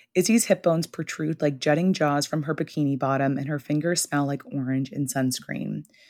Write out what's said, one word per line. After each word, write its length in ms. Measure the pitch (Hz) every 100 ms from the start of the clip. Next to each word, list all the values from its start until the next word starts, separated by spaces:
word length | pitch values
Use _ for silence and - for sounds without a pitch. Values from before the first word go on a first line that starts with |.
| _
Izzy's 320 | 185 180 226 -
hip 160 | 185
bones 240 | 175 165 160
protrude 560 | - 131 - 156 160
like 160 | 151 135
jutting 340 | 151 151 185
jaws 320 | 180 151 143
from 200 | 147 156
her 100 | 147
bikini 440 | 151 160 - 143 135
bottom, 380 | 135 135 139 139
and 120 | 139
her 100 | 147
fingers 420 | - 147 170 170
smell 240 | - 147
like 220 | 139 139 -
orange 440 | 139 127 135 131
and 180 | 147 135
sunscreen. 760 | 135 131 - - - - 104 - _